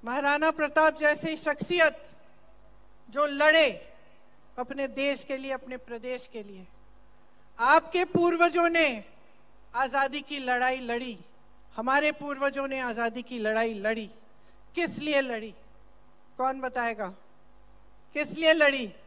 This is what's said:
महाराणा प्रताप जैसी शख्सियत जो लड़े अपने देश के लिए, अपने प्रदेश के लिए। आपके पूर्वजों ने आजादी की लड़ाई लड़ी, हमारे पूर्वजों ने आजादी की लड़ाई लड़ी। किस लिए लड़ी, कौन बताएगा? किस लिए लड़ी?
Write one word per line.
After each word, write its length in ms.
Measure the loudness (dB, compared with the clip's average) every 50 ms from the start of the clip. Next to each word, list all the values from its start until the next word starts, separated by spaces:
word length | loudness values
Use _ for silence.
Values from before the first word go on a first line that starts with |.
| -8
महाराणा 460 | -4 -4 0 0 0 2 2 2 0
प्रताप 460 | 0 0 -2 0 4 4 4 4 2
जैसी 400 | 4 2 2 2 2 -2 -6 -6
शख्सियत 680 | -4 -4 -4 -4 -4 -4 -2 2 4 4 4 2 -2 -18 -20 -20 -20 -20 -20 -20 -20 -20 -20 -20 -20 -20 -20 -20 -20 -20 -20 -20 -20 -20 -8
जो 160 | 0 0 0
लड़े 640 | 0 2 4 6 6 8 8 6 6 2 -4 -14 -18 -20 -20 -20 -20 -20 -20 -20 -20 -20 -20 -20 -18 -10 -10
अपने 280 | -8 -8 -6 -6 -6
देश 360 | -6 -4 -2 -2 -2 -2 -4 -6
के 140 | -8 -8
लिए, 140 | -8 -4 -6
अपने 260 | -6 -6 -6 -10 -12
प्रदेश 520 | -12 -12 -12 -14 -12 -8 -8 -8 -10 -10 -14 -14
के 100 | -14 -14
लिए। 240 | -14 -16 -18 -18 -20 -20 -20 -20 -20 -20 -20 -20 -20 -20 -20 -20 -20 -20 -20 -20 -20 -6 0
आपके 460 | 4 6 6 6 4 2 -2 -2 -2
पूर्वजों 640 | 2 2 4 4 4 4 4 4 4 4 4 2 4
ने 340 | 4 4 2 2 0 -4 -10 -14 -20 -20 -20 -20 -20 -20 -20 -20 -20 -20 -20 -8 -2
आजादी 460 | -2 -2 0 2 0 0 0 -2 -6
की 180 | -8 -8 -8 -6
लड़ाई 400 | -2 -2 0 2 2 0 0 -2
लड़ी, 400 | -4 -4 -4 -4 -4 -8 -10 -12 -16 -20 -20 -20 -20 -20 -20 -20 -20 -14 -10
हमारे 360 | -6 -2 2 2 2 2 0
पूर्वजों 560 | -2 -4 -8 -8 -6 -2 -2 -2 -2 -2 -6
ने 120 | -4 -4 -4
आजादी 420 | -4 -6 -4 -2 -2 -4 -4 -6
की 180 | -10 -8 -8 -4
लड़ाई 340 | -2 0 0 0 0 -2 -2
लड़ी। 380 | -4 -2 -2 -2 -2 -6 -12 -14 -20 -20 -20 -20 -20 -20 -20 -20 -20 -20 -10 -4
किस 240 | -4 -4 -4 -4 -6
लिए 220 | -4 0 0 0
लड़ी, 320 | 0 0 -4 -6 -8 -10 -14 -16 -20 -20 -20 -20 -20 -20 -20 -20 -20 -20 -20 -20 -20 -20 -6
कौन 220 | -2 -2 -2 -2 -2
बताएगा? 480 | -6 -6 -4 -2 -4 -4 -4 -4 -8 -8 -10 -14 -20 -20 -20 -20 -20 -20 -20 -20 -20 -20 -20 -20 -20 -20 -20 -20 -20 -10 -6
किस 240 | -6 -6 -4 -4
लिए 160 | 2 4 4 6
लड़ी? 400 | 6 6 4 4 2 -6 -8 -10 -16 -20